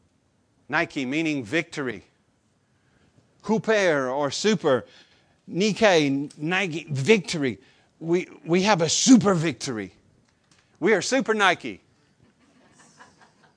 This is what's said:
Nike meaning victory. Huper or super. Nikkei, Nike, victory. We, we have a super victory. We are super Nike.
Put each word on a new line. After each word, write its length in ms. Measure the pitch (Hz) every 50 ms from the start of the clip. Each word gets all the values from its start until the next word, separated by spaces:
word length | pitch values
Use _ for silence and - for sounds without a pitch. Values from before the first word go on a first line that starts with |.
| _ _ _ _ _ _ _ _ _ _ _ _ _ -
Nike 380 | 135 160 170 165 - 151 131
meaning 380 | 123 139 160 165 156 151 139 120
victory. 600 | 98 131 170 165 - - 156 139 123 110 95 - _ _ _ _ _ _ _ _ _ _ _ _ _ _ _ _ _ _ _ _ _ _ _ _ _ _ _ -
Huper 720 | - 220 208 - 214 220 208 196 180 151 143 131 127 131
or 160 | 143 147 139
super. 540 | - - - 208 220 - - 156 131 117 131 - - - - _ _ _ _ _ _ _ _ -
Nikkei, 800 | - 165 208 220 185 - 226 208 180 160 147 139 139 139 147 143 - -
Nike, 480 | 147 160 180 185 202 180 147 165 143 -
victory. 680 | 147 131 135 165 220 208 - - - 160 139 127 101 - _ _ _ _ _ _ _ -
We, 300 | 160 165 170 185 160 - - - -
we 180 | 175 165 190 185
have 180 | 214 214 165
a 80 | 165 147
super 460 | - - - - 262 214 - 202 190
victory. 600 | 165 156 170 127 - - 139 120 107 98 92 - _ _ _ _ _ _ _ _ _ _ _ _ _ _ _ _ -
We 140 | 143 202 220
are 100 | 180 151
super 320 | - 254 269 214 - 220
Nike. 480 | 214 202 185 170 - - 123 95 - _ _ _ _ _ _ _ _ _ _ _ _ _ _ _ _ _ _ _ _ - _ _ - - - _ _ _ _ _ _ _ _ _